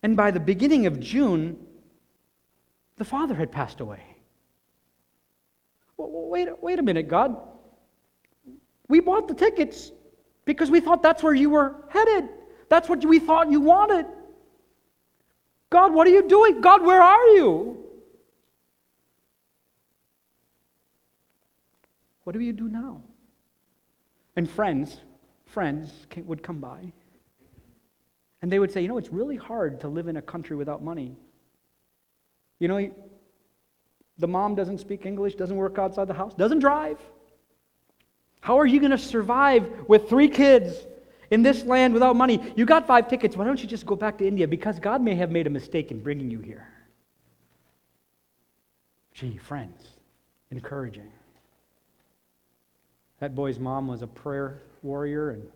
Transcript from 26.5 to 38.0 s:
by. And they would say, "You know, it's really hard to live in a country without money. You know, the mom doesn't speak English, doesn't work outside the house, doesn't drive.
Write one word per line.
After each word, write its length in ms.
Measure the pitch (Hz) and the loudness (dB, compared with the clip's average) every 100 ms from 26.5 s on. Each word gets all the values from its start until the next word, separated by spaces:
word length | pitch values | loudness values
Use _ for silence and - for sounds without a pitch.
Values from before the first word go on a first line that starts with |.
| 160 | -16
by. 320 | 135 143 185 _ _ _ _ _ _ _ _ _ _ _ _ _ _ _ | -16 -20 -20 _ _ _ _ _ _ _ _ _ _ _ _ _ _ _
And 120 | 175 | -4
they 80 | 196 | -2
would 100 | 196 | -2
say, 100 | 196 | -4
"You 60 | 180 | -6
know, 120 | 240 | -8
it's 100 | - | -10
really 260 | 175 269 | -10 -8
hard 460 | 254 - 226 165 131 | -10 -12 -8 -8 -8
to 80 | 147 | -12
live 180 | 156 170 | -10 -10
in 100 | 156 | -12
a 60 | |
country 320 | - 170 165 | -12 -16 -12
without 260 | 147 143 147 | -10 -10 -10
money. 360 | 151 165 127 127 _ _ _ _ _ _ _ _ _ _ _ _ _ _ | -12 -12 -14 -18 _ _ _ _ _ _ _ _ _ _ _ _ _ _
You 80 | 170 | -6
know, 220 | 196 196 - - _ _ _ _ _ _ _ _ _ _ - | -4 -8 -12 -20 _ _ _ _ _ _ _ _ _ _ -10
the 100 | 170 | -6
mom 260 | 180 208 | -4 -4
doesn't 240 | 202 185 196 | -4 -6 -10
speak 280 | - 202 190 | -12 -14 -12
English, 280 | 196 202 | -8 -8
doesn't 220 | 196 185 190 | -8 -8 -6
work 200 | 190 190 | -6 -4
outside 300 | 190 190 190 | -6 -6 -8
the 80 | |
house, 200 | 175 185 | -8 -10
doesn't 260 | - 208 320 | -2 0 2
drive. 400 | 277 294 311 302 - _ _ _ _ _ _ _ _ _ | 2 0 -6 -12 -16 _ _ _ _ _ _ _ _ _